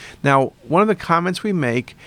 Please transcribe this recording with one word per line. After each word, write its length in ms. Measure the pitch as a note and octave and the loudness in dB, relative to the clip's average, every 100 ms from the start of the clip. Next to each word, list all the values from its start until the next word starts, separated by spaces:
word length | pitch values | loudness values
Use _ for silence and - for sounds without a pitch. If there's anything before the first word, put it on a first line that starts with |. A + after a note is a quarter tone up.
| - - | -20 -4
Now, 300 | C#3 C3+ C3 - A2+ | 2 2 0 -6 0
one 140 | E3 | 2
of 60 | G#3+ | 2
the 80 | F#3+ | 0
comments 480 | - E3 F3+ F#3 | 0 0 0 -4
we 100 | G#3+ | -2
make, 420 | F3+ B2+ A#2+ - - | -2 0 -2 -4 -14